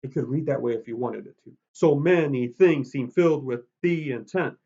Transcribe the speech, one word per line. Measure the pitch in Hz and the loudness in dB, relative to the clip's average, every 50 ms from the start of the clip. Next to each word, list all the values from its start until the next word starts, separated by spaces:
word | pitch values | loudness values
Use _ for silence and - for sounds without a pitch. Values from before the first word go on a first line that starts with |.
it | - 135 | -14 -8
could | - 156 127 120 | -6 -6 -4 -2
read | 131 156 156 | -4 -4 -2
that | 151 139 123 | -2 -4 -2
way | 120 120 | -2 -2
if | 117 110 - | -4 -4 -6
you | - 117 | -10 -8
wanted | 117 123 117 110 107 104 | -6 -6 -6 -6 -8 -14
it | - - _ _ | -16 -20 _ _
to. | - - _ _ _ | -20 -20 _ _ _
So | _ - - 160 143 | _ 2 4 4 4
many | 143 143 175 180 170 156 147 139 127 123 120 | 4 4 2 4 4 2 0 0 -2 -2 -4
things | 120 _ 190 180 160 143 131 - | 2 _ 4 4 4 2 -2 -6
seem | - 143 123 120 | -6 -6 -6 -4
filled | - - 175 165 160 147 135 | 0 2 2 4 2 0 -2
with | 127 123 117 120 _ _ _ | -6 -6 -8 -8 _ _ _
the | - 175 170 160 156 143 | -2 -2 -2 -2 -4 -6
intent. | 127 117 107 - - 185 170 131 87 _ _ | -6 -8 -8 -6 -4 -4 -4 -4 -6 _ _